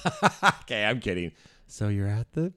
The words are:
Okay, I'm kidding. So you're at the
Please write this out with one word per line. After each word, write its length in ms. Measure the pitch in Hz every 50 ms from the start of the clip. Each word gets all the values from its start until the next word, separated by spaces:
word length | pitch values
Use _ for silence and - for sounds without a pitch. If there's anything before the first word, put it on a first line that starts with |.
| - 175 - - - 202 - - - 196 - - -
Okay, 220 | - 123 107 104
I'm 160 | 107 123 123
kidding. 320 | - 104 90 90 87 82 - _ - - - _ -
So 220 | - - - 107 104
you're 180 | 101 98 98 101
at 240 | 104 110 120 - -
the 220 | 151 165 185 180